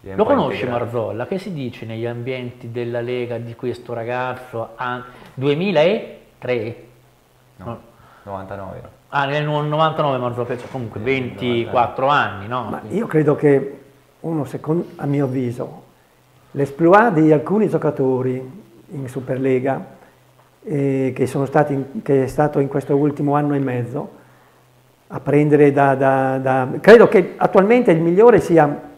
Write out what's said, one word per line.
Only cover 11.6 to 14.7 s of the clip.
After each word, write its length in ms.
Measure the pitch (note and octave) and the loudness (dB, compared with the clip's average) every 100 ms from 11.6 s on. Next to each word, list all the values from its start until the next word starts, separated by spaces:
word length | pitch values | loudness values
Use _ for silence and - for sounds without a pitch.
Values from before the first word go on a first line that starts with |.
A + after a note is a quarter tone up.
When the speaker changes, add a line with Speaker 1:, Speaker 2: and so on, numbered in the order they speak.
| A2+ B2+ A#2 - C3 | 0 0 0 0 0
Speaker 1:
novantanove. 300 | C#3+ A2 G2 | 2 0 -6
Speaker 2:
anni, 120 | G2+ | -8
no? 200 | B2+ A2 | -8 -6
Speaker 3:
Ma 120 | G#2+ G#2+ | -10 -6
io 180 | F3+ F#3 | -6 -2
credo 300 | D#3 D3 C#3+ | 0 2 2
che 420 | D3+ C#3 C3+ - - _ _ _ | 4 4 0 -12 -20 _ _ _
uno, 240 | D#3+ E3 | -6 -4
secon-, 500 | B2+ C#3 C3+ | -6 -8 -4